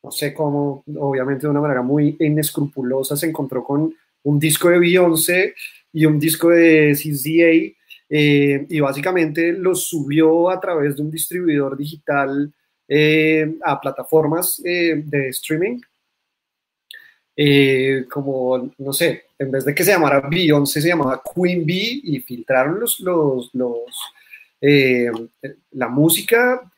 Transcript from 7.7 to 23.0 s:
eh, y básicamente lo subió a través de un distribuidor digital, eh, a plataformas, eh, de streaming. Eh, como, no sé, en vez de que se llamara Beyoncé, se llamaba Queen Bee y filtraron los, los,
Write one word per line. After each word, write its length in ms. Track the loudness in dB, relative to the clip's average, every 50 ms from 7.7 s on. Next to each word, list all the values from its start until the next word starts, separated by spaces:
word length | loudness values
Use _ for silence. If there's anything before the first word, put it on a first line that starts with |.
| _ _ _ _ -20 _ _ _
eh, 560 | 0 2 4 4 4 4 2 2 0 -2 -4 -4
y 100 | -2 -2
básicamente 720 | -2 -2 -2 -4 -4 -2 0 0 0 0 0 -2 -2 -2 -2
lo 220 | 0 0 -2 -2
subió 760 | -2 -4 -6 -6 -6 -6 -2 2 4 4 4 4 4 2 2
a 100 | 0 -2
través 380 | -4 -4 -2 0 0 -2 -2 -4
de 60 | -6
un 80 | -8
distribuidor 640 | -6 -8 -8 -6 -6 -4 -2 0 0 0 -2 -2 -4 -8
digital, 760 | -10 -10 -10 -12 _ -4 -2 -2 0 -2 -2 -4 -4 -6 _ _ _ _ _ _ _ _
eh, 680 | 0 2 2 4 2 2 2 2 2 2 0 -2 -6 -6 -4
a 160 | -4 -4 -2
plataformas, 840 | -4 -8 -8 -8 -6 0 2 2 2 2 0 -2 -2 -4 -6 -6 -4
eh, 380 | -4 -2 0 0 0 0 -2 -4
de 240 | -4 -4 -4 -4 -4
streaming. 500 | -6 -10 -6 -6 -4 -2 -2 -4 -4 -8 -12 _ _ _ _ _ _ _ _ _ _ _ _ _ _ _ _ _ _ _ _ _ -20 -20 -20 -20 _ _ _ _ _ 0
Eh, 680 | 2 4 6 6 4 4 4 2 0 0 0 -2 -4 -6
como, 600 | -8 -8 -6 -4 -4 -4 -2 -2 -2 -2 -4 -8 _ _
no 160 | -10 -8 -4
sé, 300 | 0 0 -2 -2 -4 _ _ _ _
en 120 | -6 -4
vez 120 | -4 -4 -2
de 100 | -2 -2
que 80 | 0 2
se 80 | 2
llamara 300 | 2 2 2 2 2 2
Beyoncé, 600 | 0 0 -2 0 2 4 4 4 2 0 -2 0
se 80 | 0 0
llamaba 320 | 0 0 0 -2 -4 -6 -8 -10 -4
Queen 320 | -2 0 0 0 0 -2
Bee 360 | -2 -2 -2 -2 -4 -6 -8 -6
y 160 | -6 -6 -6
filtraron 600 | -6 -12 -14 -16 -4 0 0 2 2 0 -2 -4
los, 200 | -4 -4 -6
los, 540 | -4